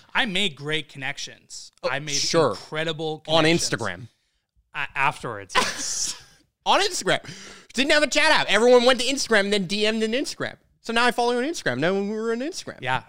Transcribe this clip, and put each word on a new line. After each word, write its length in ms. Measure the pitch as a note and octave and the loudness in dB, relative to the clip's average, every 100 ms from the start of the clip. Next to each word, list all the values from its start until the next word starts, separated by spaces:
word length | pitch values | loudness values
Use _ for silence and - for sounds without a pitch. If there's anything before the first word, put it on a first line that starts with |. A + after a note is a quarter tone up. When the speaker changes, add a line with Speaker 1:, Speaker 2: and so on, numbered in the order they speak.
| _ | _
Speaker 1:
I 120 | G3+ B3+ | -2 -2
made 320 | F3+ G3+ C3 | 0 -2 -4
great 320 | C#3+ D#3 D3+ | -6 -6 -8
connections. 840 | C#3 C3+ C#3 - A2 _ - - _ | -10 -10 -10 -12 -16 _ -20 -20 _
Speaker 2:
Oh, 60 | F#3 | -6
Speaker 1:
I 100 | C3+ | -4
made 160 | D3+ C3+ | -4 -4
Speaker 2:
sure. 340 | - E3 C#3 | 0 4 2
Speaker 1:
incredible 760 | F#2+ - D#3 E3 D#3 D#3+ D#3 - | 0 -6 -6 -6 -6 -6 -8 0
Speaker 2:
On 160 | D#3+ D#3 | 4 6
Speaker 1:
connections. 240 | E3+ - | 4 0
Speaker 2:
Instagram. 380 | C#3+ G#2 F2 A#2 _ _ _ _ _ _ D#3 | -4 -4 -8 -14 _ _ _ _ _ _ -10
Speaker 1:
A-, 120 | C#3 | -8
afterwards, 600 | C#3+ C#3 D3 C#3 G#2 G2+ - | 0 0 0 -6 -10 -4 -2
yes. 680 | - - - - - - - _ | -2 -2 -6 -6 -6 -8 -16 _
Speaker 2:
<laughs> 220 | _ _ - | _ _ 2
On 160 | C#4+ | 2
Instagram. 400 | G4+ F4+ F#3 C#3+ - - - - - | 2 -2 -2 -2 -4 -18 -18 -20 -8
Didn't 200 | - C#4 | -2 2
have 100 | D4+ | 4
a 40 | D4+ | 2
chat 220 | D4 D4+ | 2 4
app. 180 | C4 E3+ | 4 4
Everyone 320 | G3 A#3+ B3 | 4 6 6
went 160 | A#3+ B3+ | 6 4
to 60 | B3 | 0
Instagram 400 | C#4 - G#3+ G3+ | -4 2 2 2
and 80 | |
then 140 | G#3 E3+ | 0 0
D 180 | G3+ G#3 | 0 0
M'd 180 | A3 | 0
in 80 | A3 | -2
Instagram. 460 | A#3+ F4 - B2+ - _ _ | -2 -4 -6 -10 -10 _ _
So 100 | - | -4
now 140 | A3+ B3 | 0 2
I 60 | |
follow 200 | A#3+ A#3+ | 2 0
you 60 | A#3+ | 0
on 80 | C#4 | -2
Instagram. 340 | E4 C#3+ B2 | -4 -4 -2
Now 140 | E3 | 0
we're 400 | G3 G3+ A3 A3+ | 0 -2 -4 -4
on 60 | A#3 | -4
Instagram. 400 | C#4+ G4 - - | -6 -10 -14 -8
Speaker 1:
Yeah, 220 | B2+ B2+ | -4 -4